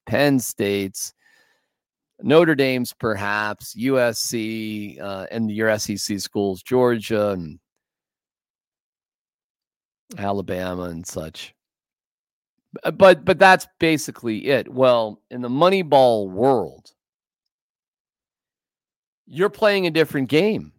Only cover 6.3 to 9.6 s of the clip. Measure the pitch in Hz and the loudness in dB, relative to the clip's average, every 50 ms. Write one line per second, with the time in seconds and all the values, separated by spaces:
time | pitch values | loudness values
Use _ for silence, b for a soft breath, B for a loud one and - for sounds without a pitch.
6.3 | - 107 101 98 92 92 - - 123 127 123 123 120 113 101 - 113 104 104 101 | -6 -4 -4 -4 -4 -6 -6 -2 0 2 2 2 0 -2 -4 -4 -2 -2 -2 -2
7.3 | 98 90 85 76 80 - _ _ _ _ _ _ _ _ _ _ _ _ _ _ | -4 -6 -8 -12 -16 -20 _ _ _ _ _ _ _ _ _ _ _ _ _ _
8.3 | _ _ _ _ _ _ _ _ _ _ _ _ _ _ _ _ _ _ _ _ | _ _ _ _ _ _ _ _ _ _ _ _ _ _ _ _ _ _ _ _
9.3 | _ _ _ _ _ _ | _ _ _ _ _ _